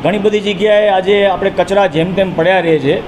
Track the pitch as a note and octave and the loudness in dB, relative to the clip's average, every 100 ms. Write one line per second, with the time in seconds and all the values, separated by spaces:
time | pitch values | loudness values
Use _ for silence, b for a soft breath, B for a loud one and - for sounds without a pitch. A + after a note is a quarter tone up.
0 | D3+ G#3 G#3 G#3 G3+ F#3+ G#3+ G#3 G#3 F#3+ | -2 0 0 -2 -4 -2 2 2 2 0
1 | F#3 G3+ G3 F3+ F#3+ F#3+ E3+ G3 G3 D3+ | 2 2 2 0 -2 -2 0 2 0 0
2 | E3+ F#3+ F#3+ D#3+ E3 F#3 E3+ D#3 C3+ F3+ | -2 -2 -2 0 0 2 2 0 0 -2